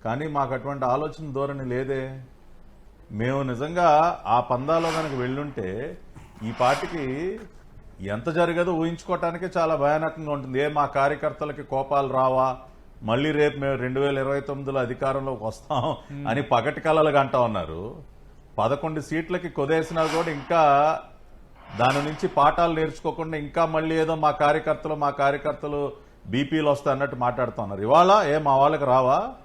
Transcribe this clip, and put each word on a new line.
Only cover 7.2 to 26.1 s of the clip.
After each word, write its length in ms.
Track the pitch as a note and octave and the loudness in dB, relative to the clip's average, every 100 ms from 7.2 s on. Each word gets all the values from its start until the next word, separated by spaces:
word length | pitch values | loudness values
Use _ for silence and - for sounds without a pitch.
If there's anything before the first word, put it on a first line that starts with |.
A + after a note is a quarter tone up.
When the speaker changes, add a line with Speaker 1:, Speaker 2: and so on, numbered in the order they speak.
| F3 A3 G#3+ - - - - - | -6 -8 -14 -20 -20 -20 -20 -12
Speaker 1:
ఎంత 280 | F#2+ G#2 A#2+ | -6 -4 -2
జరగదో 440 | D#3+ E3+ E3+ F3 | 0 2 2 0
ఊహించుకోవటానికే 760 | E3+ E3 E3+ - F3+ F3 E3+ F3+ F3+ | 0 -2 -4 -4 -2 -2 -4 -6 -2
చాలా 180 | E3 D#3 | 0 2
భయానకంగా 560 | C#3 D#3 D#3+ D#3+ D#3 | 2 2 0 -6 -6
ఉంటుంది. 300 | C#3+ C3 C3 | -6 -4 -2
ఏ, 40 | D3 | 0
మా 180 | D3 C#3+ | 0 0
కార్యకర్తలకి 760 | C#3 C#3 D3 D3+ B2+ D3+ D3 | 2 0 0 -4 -4 -8 -8
కోపాలు 500 | C#3 C3+ C3+ D3 C3+ | -4 -4 0 0 0
రావా, 440 | C3 C3 C3 C3 B2+ - - - - | 2 2 4 2 -2 -10 -20 -20 -12
మళ్ళీ 280 | A2 A#2+ D3 | -2 0 2
రేపు 280 | D3 D3 C#3+ | 2 2 2
మేము 180 | C#3 C3+ | -4 -2
రెండు 220 | B2+ C3 | -2 0
వేల 180 | C#3 C#3 | 0 0
ఇరవై 240 | C3+ C#3 | -2 -2
తొమ్మిదిలో 380 | C#3 C#3 C#3 C3+ | -4 -8 -4 -2
అధికారంలోకి 640 | B2 B2+ C3+ C3+ C3+ B2+ | -2 -2 -2 -2 -4 -6
వస్తాం 360 | G#2+ - - D3 | -6 -8 -4 -2
Speaker 2:
Hmm. 480 | D#3+ C3+ - C#3+ C#3+ | -2 -4 -10 -10 -4
Speaker 1:
అని 140 | A#2 | -2
పగటి 400 | C3 B2 A#2 C3+ | 2 2 0 -2
కలలుగా 380 | B2+ D3 D#3 C#3+ | 0 4 4 4
అంటా 200 | C3+ C3 | 2 2
ఉన్నారు. 560 | A#2+ G#2 D#2+ D#2+ G#2 - C#3+ - - - - - | 2 0 -4 -8 -10 -12 -18 -20 -20 -20 -14 -2
పదకొండు 440 | G#2+ C#3 D#3+ D#3 | 0 0 -2 -6
సీట్లకి 480 | C#3 D#3 E3 F3+ F3 | -4 -6 -2 -4 -6
కొదేసినా 560 | C#3+ C#3 D#3+ D#3+ E3 D#3+ | -4 0 0 0 0 0
కూడా 260 | D#3+ E3 | 0 -2
ఇంకా 320 | D3 C3 E3+ D3+ C#3 D3+ D#3+ - - - - - - - G2 | -4 0 4 6 6 4 0 -6 -20 -20 -20 -20 -20 -16 0
దాని 240 | A#2+ C#3+ | 2 2
నుంచి 240 | D3 D3+ F#3 | -2 -4 -2
పాఠాలు 460 | - C#3+ D#3 E3+ | 4 4 4 0
నేర్చుకోకుండా, 640 | D#3+ D#3 - E3 D3 D#3+ D#3 | 2 -2 -2 -6 -4 -6 -6
ఇంకా 280 | D3 E3+ E3 | -6 0 0
మళ్ళీ 300 | D#3+ D#3+ D#3+ | 0 0 0
ఏదో 200 | D#3 D#3+ | 0 2
మా 160 | D3+ | 2
కార్యకర్తలు, 640 | D3 D3 D3+ D#3 D3+ D#3 D3+ | 4 2 2 0 -2 -2 -2
మా 140 | C#3+ | -2
కార్యకర్తలు 840 | C#3 C#3 C#3+ D3+ C#3+ D3+ D3 C#3+ C#3 - | 2 0 0 -2 -4 -4 -4 -4 -6 -20